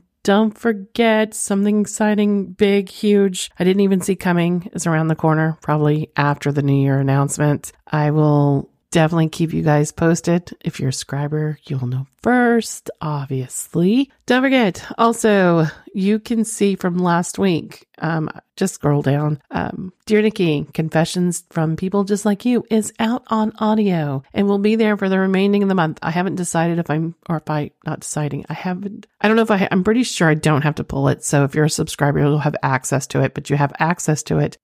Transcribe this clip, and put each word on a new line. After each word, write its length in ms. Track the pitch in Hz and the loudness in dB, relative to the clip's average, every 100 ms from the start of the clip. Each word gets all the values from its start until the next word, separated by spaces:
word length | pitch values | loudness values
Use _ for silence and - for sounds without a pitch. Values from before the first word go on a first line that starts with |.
| - _ | -10 _
Don't 340 | - 202 220 214 | 0 2 2 0
forget, 800 | 233 208 190 - 226 214 214 | -4 -4 -4 0 2 2 0
something 460 | - - 196 202 208 | -4 -4 0 0 0
exciting, 720 | 202 - 214 208 208 202 190 | -2 -2 0 2 2 0 -2
big, 360 | 185 202 202 190 | 0 2 2 0
huge, 600 | - 208 202 196 185 - - | -2 2 4 2 0 -8 -2
I 60 | |
didn't 180 | 180 196 | 0 2
even 180 | 196 190 | 2 2
see 160 | 170 180 | 0 -2
coming 540 | 190 175 170 175 170 | 0 2 2 -2 -4
is 140 | - 175 | -6 -2
around 220 | 160 160 | 0 0
the 80 | 156 | 0
corner, 420 | 160 156 160 156 | 2 2 0 -2
probably 500 | - 151 151 151 156 - | -2 0 2 0 -2 -2
after 340 | 143 147 147 | 0 0 -2
the 120 | 143 | 0
New 180 | 143 139 | 2 2
Year 180 | 139 135 | 2 2
announcement. 720 | 135 139 139 - 147 143 - - - | 2 2 0 0 0 0 -4 -20 -6
I 240 | 156 151 | -2 0
will 580 | 151 151 147 143 139 - _ _ | 2 4 4 4 2 -2 _ _
definitely 380 | 170 156 165 160 | 0 2 2 0
keep 240 | - 165 | -2 -4
you 80 | 160 | -2
guys 300 | 160 147 151 | 2 2 0
posted. 640 | - 165 165 - 170 - - | 0 0 0 0 -2 -2 -12
If 180 | 160 - | -10 -6
you're 120 | 135 | -6
a 20 | |
subscriber, 640 | 131 - 139 147 151 151 151 - | -6 -8 -6 -4 -4 -4 -6 -8
you'll 220 | 135 127 | -6 -4
know 180 | 131 135 _ | -6 -8 _
first, 680 | - 247 240 233 220 - - - | 0 2 4 2 0 -8 -14 -10
obviously. 1080 | 156 147 135 131 127 - - 165 180 233 277 _ | -8 -6 -4 -6 -6 -10 -6 0 2 2 0 _
Don't 180 | - 254 | 0 2
forget, 440 | 269 262 214 - - - | 4 2 2 -2 -6 0
also, 680 | 226 226 226 202 180 170 156 - - | 2 2 2 4 4 4 2 -2 -10
you 280 | - 190 214 | -2 0 0
can 240 | 214 226 | 0 -2
see 320 | 214 - 202 190 | -2 0 0 0
from 220 | 185 175 | -2 0
last 380 | 180 170 175 - | 2 0 -2 -2
week, 520 | 190 165 - - _ - | 0 0 -4 -16 _ -8
um, 320 | 160 165 156 - - - | -4 -4 -4 -8 -12 -4
just 180 | 190 | -4
scroll 280 | - 147 143 | -2 0 2
down, 400 | 143 143 151 151 - | 2 0 0 -4 -6
um, 420 | - - - 185 - - | -6 -6 -8 -12 -12 0
Dear 160 | 214 | 2
Nikki, 460 | 214 208 175 147 151 | 2 2 0 0 -4
Confessions 680 | - 160 160 160 185 180 170 - | -4 -2 0 0 0 -2 -2 -6
from 240 | - 160 | -4 -2
People 300 | 156 185 202 | -2 -2 -2
Just 200 | 196 202 | 0 -2
Like 200 | 214 202 | 0 -2
You 200 | 247 240 - | 0 0 0
is 220 | 220 214 - | -2 -2 -2
out 240 | 226 247 - | -2 -2 -2
on 240 | 220 220 - | -2 -2 -2
audio 640 | 214 220 208 175 147 135 - | 0 2 2 0 -2 -4 -6
and 140 | - 202 | -2 0
will 140 | 202 | 2
be 160 | 208 220 | 2 2
there 200 | 214 202 | 2 2
for 120 | 190 | 0
the 100 | 190 | 0
remaining 460 | 190 190 202 202 | 2 2 2 2
of 40 | 196 | 2
the 60 | |
month. 240 | 190 160 - | 2 0 -2
I 120 | 160 | -4
haven't 240 | 165 190 190 | -2 -2 -4
decided 420 | 175 170 165 170 | -2 0 0 0
if 100 | 165 | -2
I'm, 280 | 156 160 - - | -2 -4 -6 -6
or 100 | 160 | -6
if 120 | - | -4
I, 220 | 151 147 - | -6 -6 -10
not 140 | - 156 | -10 -10
deciding, 480 | - - 147 139 - | -8 -6 -6 -6 -10
I 60 | |
haven't, 540 | - 185 180 202 208 - _ | -8 -8 -8 -8 -14 -20 _
I 60 | 208 | 0
don't 100 | 226 | 2
know 60 | |
if 80 | 226 | 2
I, 160 | 208 190 | 2 0
I'm 100 | 185 | 0
pretty 220 | 185 226 | 2 2
sure 240 | 240 - 165 | 0 0 2
I 60 | |
don't 280 | 156 156 151 | 2 2 2
have 140 | 147 147 | 0 -2
to 80 | |
pull 240 | - 139 139 | -6 -2 0
it. 160 | - | -2
So 180 | - 143 | 0 0
if 140 | 139 156 | 2 2
you're 80 | |
a 60 | 151 | 0
subscriber, 500 | - 151 - 147 151 | 0 -6 -2 0 2
you'll 180 | 143 147 | 2 2
have 160 | 147 143 | -2 -2
access 460 | 139 131 - 135 - | -2 -2 -2 -4 -2
to 140 | 135 | -2
it, 120 | 135 | -2
but 160 | - - | -4 -4
you 60 | 143 | -2
have 160 | 143 - | -2 -2
access 420 | 160 175 - 151 | -2 -2 -2 -2
to 140 | - 156 | -2 -2
it 180 | 147 - | -2 -6